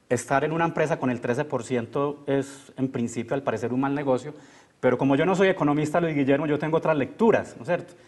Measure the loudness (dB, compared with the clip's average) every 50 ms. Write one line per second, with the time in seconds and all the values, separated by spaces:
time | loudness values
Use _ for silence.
0 | _ -4 -2 -2 0 0 0 2 2 0 0 0 0 0 0 0 0 0 0 0
1 | 0 -2 -2 -2 -2 -2 -2 -2 -2 -4 -4 -6 -4 -2 -2 -2 -2 -2 -4 -2
2 | -2 -2 -4 -6 -4 -2 -2 -2 -2 -4 -8 -18 -20 -14 -8 -4 -4 -2 -2 -2
3 | -4 -4 -4 -6 -6 -4 -4 -4 -2 -2 -4 -2 -2 -4 -2 -2 -2 -2 -2 -2
4 | 0 0 0 0 -2 -6 -16 -16 -20 -20 -20 -20 -20 _ _ _ 0 2 2 4
5 | 4 4 4 4 4 2 4 4 4 4 4 2 2 0 2 0 0 0 0 0
6 | 0 0 0 0 2 2 2 2 2 0 -2 -2 -2 0 0 0 2 2 0 0
7 | 0 -2 -2 2 4 4 4 4 2 -4 -12 -12 -6 -4 -4 -4 -4 -8 -18 -20
8 | -20